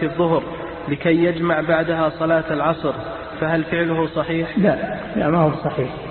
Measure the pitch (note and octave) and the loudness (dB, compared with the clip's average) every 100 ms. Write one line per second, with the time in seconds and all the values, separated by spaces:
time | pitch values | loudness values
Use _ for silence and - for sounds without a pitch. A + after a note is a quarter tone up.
0 | D#3 D3+ E3+ E3+ - - - - - C#3+ | -2 2 2 2 0 -8 -10 -10 -6 -2
1 | E3+ E3 F3 E3 E3+ D#3 D#3 D#3+ E3 E3 | 2 4 4 2 0 0 2 2 2 0
2 | D#3 D#3 D#3+ E3 D#3+ D3+ D3 E3 D#3 - | 0 0 2 2 2 0 0 0 -2 -4
3 | - - - - D#3 E3 D#3 E3+ E3 E3 | -6 -10 -10 -4 0 0 0 0 0 0
4 | D#3+ E3 D3 E3 E3 - F#3+ C3 - - | 0 -2 -2 -2 -2 2 2 2 -2 -6
5 | - - D3 E3+ D#3 C#3 D3+ - B2+ - | -6 -2 2 4 4 2 -2 -2 -4 -6
6 | - | -12